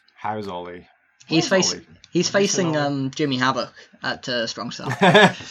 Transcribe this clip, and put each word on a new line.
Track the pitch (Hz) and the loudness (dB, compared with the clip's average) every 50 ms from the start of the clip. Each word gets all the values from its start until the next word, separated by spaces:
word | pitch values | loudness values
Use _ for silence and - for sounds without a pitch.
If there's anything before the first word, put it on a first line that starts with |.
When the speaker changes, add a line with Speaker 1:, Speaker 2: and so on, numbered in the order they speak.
| _ _ _ | _ _ _
Speaker 1:
"How's | - - 104 107 107 104 | -12 -8 -8 -8 -8 -8
Ollie? | 98 90 87 87 90 87 90 87 - _ _ _ _ _ - - | -8 -10 -10 -10 -12 -14 -16 -18 -20 _ _ _ _ _ -20 -8
Speaker 2:
He's | - 151 165 - - | -2 0 0 0 2
Speaker 1:
Where's | 190 190 180 | 2 2 2
Speaker 2:
face-, | - - | 0 -2
Speaker 1:
Ollie? | - - - - - - _ | -6 -10 -20 -20 -20 -14 _
Speaker 2:
he's | - 170 180 - | -2 -2 -2 0
Speaker 1:
Have | - 202 | 0 0
you | 202 | 0
seen | 190 - 196 180 165 | 0 0 0 0 0
Speaker 2:
facing, | 156 | 0
Speaker 1:
Ollie?" | 151 147 | 0 0
Speaker 2:
um, | 143 143 139 135 135 | -2 -2 -2 -4 -4
Jimmy | 135 - 156 143 131 | -4 -2 -2 -2 0
Havoc | 127 127 131 127 123 104 - - - - - _ _ | 0 0 0 0 -2 -4 -8 -12 -18 -20 -20 _ _
at, | - 127 120 - - - | -8 -8 -8 -8 -8 -6
uh, | 123 120 113 | -4 -4 -4
Strong | 113 - - 101 156 | -4 -6 -8 -10 -10
Style. | - - - - 123 - 196 214 175 214 208 175 - - | -10 -10 -8 -8 0 2 6 8 8 8 8 6 4 0
Speaker 1:
<laughs> | - - | -12 -16